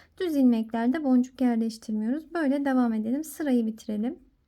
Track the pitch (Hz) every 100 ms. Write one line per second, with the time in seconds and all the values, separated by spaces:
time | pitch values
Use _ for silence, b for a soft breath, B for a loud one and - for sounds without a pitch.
0 | B - 370 285 254 226 220 233 240 320
1 | 285 254 254 - 247 233 226 220 - 214
2 | 220 294 311 339 285 285 277 254 240 220
3 | 220 269 311 - 302 247 220 220 - 208
4 | 233 349 _ _